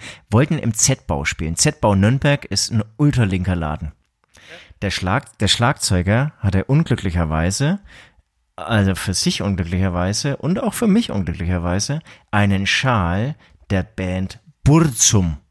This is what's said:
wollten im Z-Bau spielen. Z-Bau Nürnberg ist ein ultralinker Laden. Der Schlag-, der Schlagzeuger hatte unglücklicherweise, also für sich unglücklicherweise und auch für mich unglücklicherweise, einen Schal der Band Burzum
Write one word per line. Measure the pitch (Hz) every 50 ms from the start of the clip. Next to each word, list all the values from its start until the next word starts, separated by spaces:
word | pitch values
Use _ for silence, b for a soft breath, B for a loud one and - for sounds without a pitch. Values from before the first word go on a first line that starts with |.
| B B B B B B
wollten | 101 117 147 - 165 -
im | - 117 110
Z-Bau | - - - 131 - _ - 78 71 76
spielen. | - - - 78 80 82
Z-Bau | - - 151 147 - - 107 101
Nürnberg | 95 98 110 131 135 - 147 143 139 -
ist | - - - - - 113
ein | 110 - - _
ultralinker | - 147 147 123 123 113 98 95 90 90 92 90
Laden. | 85 80 76 76 - 78 78 - _ _ _ _ _ _ B B B B B 165 175 B B B B -
Der | 98
Schlag-, | - - 95 90 101 135 - - - -
der | 104
Schlagzeuger | 95 - - 117 127 151 - - - 101 90 85 92 107 120 139 151 - -
hatte | - 98 95 95 -
unglücklicherweise, | - 131 156 165 - 131 - - 98 82 85 82 76 80 78 82 92 101 - 139 151 190 202 B B B B B B B B B _ _ _ _ _ _
also | - - 76 113 107 98 98 92
für | - - - 92
sich | - - - - -
unglücklicherweise | 92 101 98 87 87 85 92 90 95 95 87 87 90 95 104 - - 143 139
und | - - 143 185 -
auch | - 214 -
für | - 240 214
mich | 190 233 240 - -
unglücklicherweise, | 101 90 - 85 - 85 85 92 87 82 87 87 98 - - 139 156 B B B B B B -
einen | 104 104 101 98 95 98
Schal | 95 - - - 131 123 104 90 85 87 98 113 139 156 b b b b b - -
der | 101 92 85
Band | - - - 95 90 92 92 95 95 - - _ _ _ _ -
Burzum | 135 147 165 165 151 120 - - - - 101 92 82 76 71 _ _